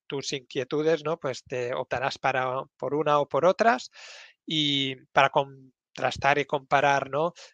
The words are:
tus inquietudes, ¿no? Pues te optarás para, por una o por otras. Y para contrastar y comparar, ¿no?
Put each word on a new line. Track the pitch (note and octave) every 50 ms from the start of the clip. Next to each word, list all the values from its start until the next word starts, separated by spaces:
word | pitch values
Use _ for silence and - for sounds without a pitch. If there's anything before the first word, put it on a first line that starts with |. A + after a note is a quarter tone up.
| _ _
tus | D3+ C#3 C3 -
inquietudes, | - C3+ A#2+ _ - D3 B2+ - - D3 D#3 D#3+ E3 D3+ D3
¿no? | D3+ E3 E3
Pues | - C#3 B2 - -
te | - B2 B2+ B2 A#2+ C3+
optarás | - B2+ - B2+ B2 B2+ C#3+ - -
para, | - C#3 C3 C3 C3 C3 B2+ C3+ C#3 - _ _
por | C3 C3 C#3
una | D3+ D#3 D3 D3 D3
o | C#3+ -
por | - C#3 D3+
otras. | F3+ F#3+ - A3 A3+ B3 B3+ - - - - - - - - - - _ _ _
Y | - E3 D#3 D3 C#3+ C#3+ C#3 C#3 C3+ C3 B2+ C3+ _
para | _ D#3 C#3 C3+
contrastar | - D3+ C#3 C#3 C3+ C3+ C3 C3 _ _ _ _ _ - C3 B2+ - - - C#3 C#3+ D3
y | C3+
comparar, | - - C#3+ C3 _ D3 C#3 C#3 C#3+ C#3 C#3 C3+ C3+
¿no? | C3+ C#3+ D#3+ F3 - - - -